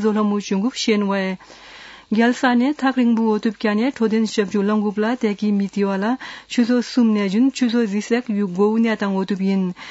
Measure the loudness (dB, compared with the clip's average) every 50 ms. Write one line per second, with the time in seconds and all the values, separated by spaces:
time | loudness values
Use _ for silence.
0 | 0 0 0 0 0 0 -2 -2 -2 -2 -2 -2 -2 -2 -4 -2 -2 0 0 0
1 | 0 0 -2 -2 -2 -4 -6 -8 -12 -20 -20 -20 -20 -20 -20 -20 -20 -20 -20 -20
2 | -8 _ 0 2 2 2 2 2 0 2 2 2 2 2 0 0 -2 0 2 2
3 | 2 2 2 2 2 2 0 0 0 -4 -4 -2 -2 0 0 0 0 -2 0 0
4 | 0 0 2 0 0 0 0 -2 -2 0 0 0 0 2 0 0 0 0 -2 -2
5 | -2 -2 -2 -2 -2 -2 -2 -2 0 0 0 0 0 -2 -2 -2 -2 0 0 -2
6 | -2 -2 -2 -4 -6 -12 -16 -18 -16 -4 0 0 2 2 2 0 0 0 2 2
7 | 4 4 4 2 0 0 2 2 2 2 2 0 0 0 2 0 0 0 -2 -4
8 | -2 0 -2 -2 -2 -2 -2 -2 -2 -2 0 0 2 2 2 2 2 0 0 -2
9 | -2 -2 -2 -2 -2 -2 -2 -2 0 0 0 0 0 -2 -4 -8 -14 -18